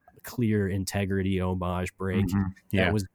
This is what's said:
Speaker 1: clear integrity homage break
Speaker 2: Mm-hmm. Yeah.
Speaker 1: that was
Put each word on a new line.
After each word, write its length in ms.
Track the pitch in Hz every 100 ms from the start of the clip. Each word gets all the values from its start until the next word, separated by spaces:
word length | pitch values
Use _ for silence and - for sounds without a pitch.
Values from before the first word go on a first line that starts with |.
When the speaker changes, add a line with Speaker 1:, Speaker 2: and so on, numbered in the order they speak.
| - -
Speaker 1:
clear 440 | - - 113 107 98
integrity 720 | 98 92 101 98 98 95 95
homage 560 | 92 92 87 90 87 -
break 280 | 95 92 95
Speaker 2:
Mm-hmm. 160 | 101 95 - _
Yeah. 140 | 98 90
Speaker 1:
that 80 |
was 120 | 104 98